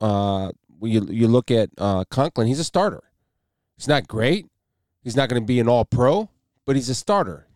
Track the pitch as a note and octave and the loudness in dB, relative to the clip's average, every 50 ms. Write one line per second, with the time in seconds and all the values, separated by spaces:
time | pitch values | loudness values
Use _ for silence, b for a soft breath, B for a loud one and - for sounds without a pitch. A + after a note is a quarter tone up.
0 | A2 G#2+ G2+ G2+ G2+ G2+ G2 F#2+ F#2+ F#2 - - _ _ _ E2 G#2 A2+ A2 A2 | -2 0 0 0 0 0 -2 -2 -4 -6 -10 -14 _ _ _ -8 -4 0 0 0
1 | G2+ - F#2+ A2+ A#2 A2+ A#2 B2 - - A#2+ A2+ G#2 F2+ _ - F#2+ G2+ G2 F#2 | 0 0 0 2 2 4 4 2 2 2 0 0 0 -2 _ -4 -2 -2 0 -2
2 | F#2+ - - B2+ C#3 D#3+ - C3 A2 A2+ C3+ D3+ E3 - - F#3+ G3 G#3 - - | -4 -2 -2 -2 -2 0 0 -2 -2 0 0 -2 -4 -2 0 0 0 0 -2 -6
3 | - _ _ _ _ _ _ _ _ _ _ _ _ _ _ - - C3+ D3 C#3 | -12 _ _ _ _ _ _ _ _ _ _ _ _ _ _ -6 -2 0 0 0
4 | - - - A2 A2+ C3 F3 G#3 E3+ _ _ _ _ _ _ _ _ _ _ _ | -2 -4 -4 -2 0 0 0 -2 -4 _ _ _ _ _ _ _ _ _ _ _
5 | - B2 A2+ C3+ C3+ A#2 B2 B2 A2 G#2 B2 B2 A2+ A#2 A#2+ A#2+ A2 - - B2 | -12 -4 -2 -2 0 0 0 -2 0 0 0 2 2 4 2 2 2 0 0 2
6 | B2 C3 D#3+ G#3 A3 - _ _ _ _ _ _ _ - C#3 C3+ B2 B2 B2+ - | 2 2 2 0 -2 -6 _ _ _ _ _ _ _ -2 -2 -2 -2 -4 -6 -4
7 | - - G3+ G3+ D#3 F#2+ E2 C#2 - _ _ | -2 0 0 0 0 -2 -8 -14 -18 _ _